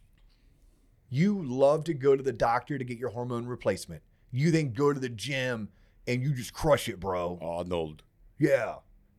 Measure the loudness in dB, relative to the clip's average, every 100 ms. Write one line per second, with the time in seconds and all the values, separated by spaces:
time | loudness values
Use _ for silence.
0 | _ _ _ _ _ _ _ _ _ _
1 | -8 0 2 0 -2 4 4 4 0 0
2 | 4 4 4 0 2 2 0 -6 -6 -6
3 | -6 -6 -6 -6 -6 -4 -2 -2 -4 -14
4 | _ _ -8 0 2 2 0 2 2 2
5 | -2 -6 -4 -2 -2 -4 -6 _ _ _
6 | -4 -2 0 -2 -4 -2 2 2 2 -6
7 | -4 -2 -2 -4 -6 -4 -2 -2 -2 -8
8 | _ _ -16 -2 2 2 0 -8 _ -20
9 | _